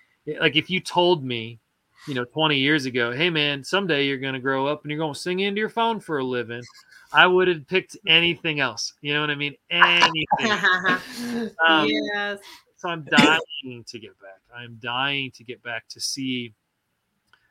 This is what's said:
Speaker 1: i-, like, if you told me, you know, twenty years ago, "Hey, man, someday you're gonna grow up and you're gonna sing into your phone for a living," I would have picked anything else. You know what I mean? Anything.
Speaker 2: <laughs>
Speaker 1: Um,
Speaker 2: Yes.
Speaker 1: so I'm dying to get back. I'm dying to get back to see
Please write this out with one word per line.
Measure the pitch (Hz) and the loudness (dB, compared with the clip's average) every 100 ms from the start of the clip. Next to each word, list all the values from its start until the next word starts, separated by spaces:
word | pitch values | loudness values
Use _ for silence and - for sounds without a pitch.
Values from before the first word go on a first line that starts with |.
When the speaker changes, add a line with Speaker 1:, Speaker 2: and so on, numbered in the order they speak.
| _ _ - | _ _ -10
Speaker 1:
i-, | 151 | 0
like, | 160 143 | 2 2
if | 151 | 0
you | 185 | -4
told | - 175 180 175 | -2 2 4 4
me, | 131 120 113 117 _ _ _ _ - | 0 -6 -8 -14 _ _ _ _ -8
you | |
know, | 131 123 | -6 -4
twenty | - 156 143 | 0 2 4
years | 135 156 131 | 4 2 2
ago, | 123 120 | 0 0
"Hey, | 123 175 | 0 0
man, | 160 147 143 | 2 0 -2
someday | 135 190 196 143 139 | -2 0 2 0 0
you're | 135 | -2
gonna | 135 131 | -4 -4
grow | 127 135 135 | -2 0 0
up | 147 | -2
and | 147 | -6
you're | 151 | -4
gonna | 160 139 | -4 -4
sing | 180 180 | -4 -2
into | 202 202 | -2 -2
your | 214 | -2
phone | 233 226 220 | 0 0 0
for | - 147 | -4 -4
a | |
living," | 131 123 117 117 123 - _ - - | -2 -2 -4 -8 -12 -20 _ -20 0
I | 143 180 | 6 8
would | 185 180 | 6 4
have | 165 135 | 0 -2
picked | 185 170 - - | -2 -2 -4 4
anything | 160 170 165 165 147 | 4 4 0 -4 -2
else. | 131 104 - - | -2 -4 -10 -8
You | 143 | -4
know | 147 | -2
what | 151 | 0
I | 143 | -2
mean? | 143 139 - | -6 -8 -6
Anything. | 175 175 175 165 160 151 214 | 2 4 6 4 2 0 0
Speaker 2:
<laughs> | 226 202 190 185 185 180 254 247 240 233 220 - 160 | 2 2 2 2 2 0 -4 -10 -6 -6 -6 0 4
Speaker 1:
Um, | 160 151 | 4 4
Speaker 2:
Yes. | 147 143 208 202 202 - - _ _ | 0 -2 -4 -4 -6 -12 -20 _ _
Speaker 1:
so | 180 | -8
I'm | 165 139 | -8 -4
dying | 156 151 160 165 - 131 120 113 | 2 2 2 -2 -14 -14 -16 -16
to | 117 | -16
get | 101 95 | -18 -20
back. | 95 95 _ 120 | -20 -20 _ -18
I'm | 120 113 | -16 -12
dying | 120 123 139 139 131 | -6 -4 -2 -2 -6
to | - | -12
get | 120 113 | -16 -14
back | 120 113 - | -10 -10 -10
to | 113 | -10
see | - 139 131 127 117 107 _ _ _ _ _ _ _ _ _ | -8 -6 -4 -6 -8 -14 _ _ _ _ _ _ _ _ _